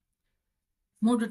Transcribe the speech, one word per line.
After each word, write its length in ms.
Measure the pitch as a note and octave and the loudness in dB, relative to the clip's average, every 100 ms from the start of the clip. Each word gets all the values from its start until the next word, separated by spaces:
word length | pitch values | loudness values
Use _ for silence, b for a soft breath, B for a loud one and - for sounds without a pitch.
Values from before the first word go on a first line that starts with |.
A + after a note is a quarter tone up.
| _ _ _ _ _ _ _ _ _ _ | _ _ _ _ _ _ _ _ _ _
మూడు 220 | A3 A#3+ A3 | 0 0 0